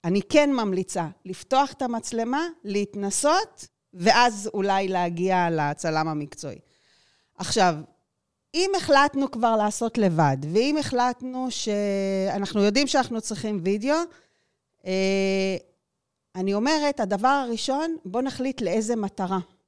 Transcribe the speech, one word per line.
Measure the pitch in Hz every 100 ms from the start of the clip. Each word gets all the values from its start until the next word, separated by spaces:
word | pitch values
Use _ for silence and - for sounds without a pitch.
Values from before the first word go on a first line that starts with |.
אני | 170 196
כן | - 302 294
ממליצה | 262 214 185 185 185 165 -
לפתוח | 180 185 - 262 277
את | -
המצלמה, | 254 226 - 226 226 269 339 330
להתנסות, | 208 202 202 208 202 202 285 359 440 - - _ _
ואז | 180 185 220 247 208 208
אולי | 208 196 190 196
להגיע | 185 175 170 185 185 170
לצלם | 165 147 143 165 156 160
המקצועי. | 151 143 - 147 101 _ _ _ _ _ _ _ -
עכשיו, | 185 226 180 151 - _ _ _ _ _ _
אם | 320 381 381
החלטנו | - 277 285 269 269
כבר | 233 226
לעשות | 220 208 - 233 240
לבד, | 196 160 151 135 151
ואם | 190 269 302
החלטנו | - 254 247 247 254 254 254
שאנחנו | - 220 208 202 196 196 190 190 202 196 208
יודעים | 208 214 285
שאנחנו | 277 - 226
צריכים | - 214 220 208
וידאו, | 175 208 247 311 339 - _ _ _ _ _ _
אה, | - 190 190 196 196 190 190 185 - _ _ _ _ _ _
אני | 185 190
אומרת, | 202 254 311 294 285
הדבר | 196 196 254
הראשון, | 285 247 226 - 277 330 320
בוא | 185 220
נחליט | 269 262 262 262
לאיזה | 190 190 220
מטרה. | 233 196 - 185 190 180 _